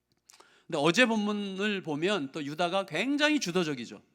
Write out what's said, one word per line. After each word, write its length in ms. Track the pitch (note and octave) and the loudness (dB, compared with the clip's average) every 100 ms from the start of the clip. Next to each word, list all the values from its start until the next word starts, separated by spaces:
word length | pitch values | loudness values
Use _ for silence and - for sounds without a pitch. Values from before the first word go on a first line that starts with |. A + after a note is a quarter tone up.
| _ _ _ - - _ - | _ _ _ -20 -20 _ -6
근데 120 | D#3 | 2
어제 240 | D#3 F3+ | 4 6
본문을 800 | B3 A3 G#3 G#3 G3+ F#3+ G#3 G3 | 4 4 0 -2 -6 -4 -2 -2
보면 500 | D#3+ D3 F3+ G3+ C3+ | -4 -2 0 0 -4
또 120 | E3 | -8
유다가 420 | C#3+ D#3 F3 F#3+ F#3+ | -8 -2 0 0 -2
굉장히 540 | D3+ B3 C#4+ D4+ D4+ | -2 0 2 2 2
주도적이죠. 600 | F3+ F3 D#3 C3+ G2+ G2+ _ | 0 0 0 -2 -8 -12 _